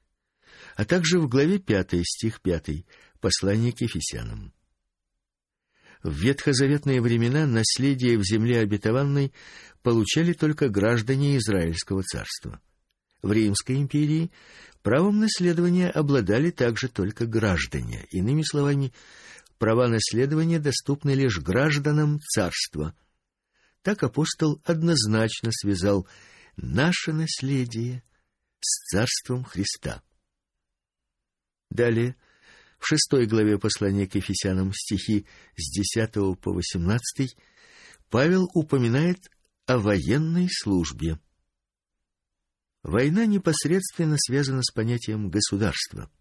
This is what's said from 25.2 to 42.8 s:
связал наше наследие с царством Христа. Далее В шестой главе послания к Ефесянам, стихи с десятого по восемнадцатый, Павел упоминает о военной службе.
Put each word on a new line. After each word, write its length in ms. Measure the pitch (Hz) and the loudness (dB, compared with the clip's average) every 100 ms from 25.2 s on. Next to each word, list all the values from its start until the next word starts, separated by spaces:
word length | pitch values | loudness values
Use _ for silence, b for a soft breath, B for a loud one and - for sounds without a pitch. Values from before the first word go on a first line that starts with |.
| 110 - 117 | 0 -2 -4
связал 560 | 110 101 95 98 101 92 B B B B B | -4 -2 0 2 0 -2 B B B B B
наше 560 | 62 80 156 180 - | -6 0 2 0 -2
наследие 920 | 156 160 - 131 139 123 113 120 127 - _ _ _ _ _ | -4 -4 -4 -4 -2 -2 -4 -6 -8 -14 _ _ _ _ _
с 240 | - - - | -6 -6 -4
царством 540 | 92 120 - - 127 | -2 0 -2 -4 -6
Христа. 580 | 127 85 101 - - 58 - _ _ _ _ _ _ _ _ _ _ _ _ _ _ _ - | -6 -6 -6 -6 -8 -10 -14 _ _ _ _ _ _ _ _ _ _ _ _ _ _ _ -10
Далее 460 | 101 120 117 123 - b b b b b b | 0 2 2 0 -4 b b b b b b
В 80 | - | -2
шестой 400 | 156 - 139 113 | 0 2 2 2
главе 320 | 110 107 104 | 2 2 2
послания 480 | 107 - 101 98 95 | 0 -2 0 0 0
к 80 | 101 | -2
Ефесянам, 580 | 95 98 98 92 95 | -4 -4 -2 0 -2
стихи 540 | 98 - 98 - 104 - B B - | -4 -4 -4 0 -2 -2 B B -12
с 160 | 78 | -8
десятого 640 | 82 101 113 110 - 98 92 | -4 -4 -2 -2 0 -2 -2
по 160 | - | -4
восемнадцатый, 840 | 90 87 95 85 113 - - 131 - B B B B B B _ | -4 -4 -4 0 -2 -4 -6 -6 -8 B B B B B B _
Павел 400 | 113 147 185 180 | 2 4 2 2
упоминает 760 | 175 151 139 120 127 170 180 - _ _ _ - | 0 0 2 2 2 2 -2 -6 _ _ _ -2
о 120 | 127 | 0
военной 720 | 104 101 71 127 160 170 180 | 4 2 2 0 2 0 0
службе. 720 | - - 95 78 62 82 78 _ _ _ _ _ _ _ _ _ _ _ _ _ _ _ _ | -2 0 0 0 -4 -4 -4 _ _ _ _ _ _ _ _ _ _ _ _ _ _ _ _